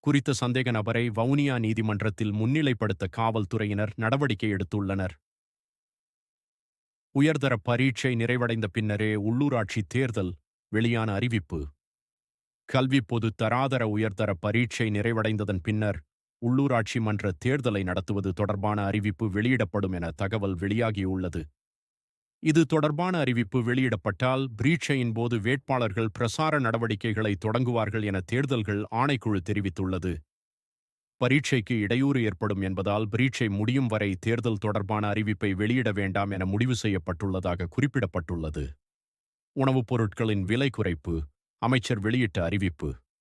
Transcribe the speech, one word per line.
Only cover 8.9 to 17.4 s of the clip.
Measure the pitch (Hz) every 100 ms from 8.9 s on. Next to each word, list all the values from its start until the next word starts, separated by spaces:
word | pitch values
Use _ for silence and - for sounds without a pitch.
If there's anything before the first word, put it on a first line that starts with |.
| 104 107 107
உள்ளூராட்சி | 104 120 143 123 104 - 95
தேர்தல், | 123 131 107 92 85 _ _ _
வெளியான | 107 117 117 110
அறிவிப்பு. | 98 120 117 - 82 71 _ _ _ _ _ _ _ _ _ -
கல்வி | 131 131 135
பொது | 110 120 110 -
தராதர | 110 120 139 131 113
உயர்தர | 104 110 95 104 92
பரீட்சை | 107 117 120 - 113
நிறைவடைந்ததன் | 101 110 113 110 107 104 95
பின்னர் | - 107 107 85 - _ _ _
உள்ளூராட்சி | 120 131 139 120 107 123
மன்ற | 110 104 101
தேர்தலை | 87